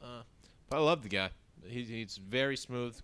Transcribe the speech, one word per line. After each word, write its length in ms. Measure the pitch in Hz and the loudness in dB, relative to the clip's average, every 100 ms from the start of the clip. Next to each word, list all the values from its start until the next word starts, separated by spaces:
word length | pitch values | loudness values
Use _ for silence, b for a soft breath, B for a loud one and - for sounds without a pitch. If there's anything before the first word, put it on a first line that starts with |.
Uh, 180 | 123 120 113 - b b - | -14 -14 -16 -20 b b -2
but 80 | 139 | 4
I 20 | |
love 220 | 151 170 | 6 6
the 60 | 110 | 2
guy. 200 | 98 95 - - - 113 | 0 0 -4 -18 -18 -10
He, 180 | 120 | -8
he's 340 | 117 113 107 101 | -6 -6 -6 -10
very 400 | 95 123 135 135 | -2 2 2 0
smooth, 400 | - 123 123 113 | -4 -4 -4 -6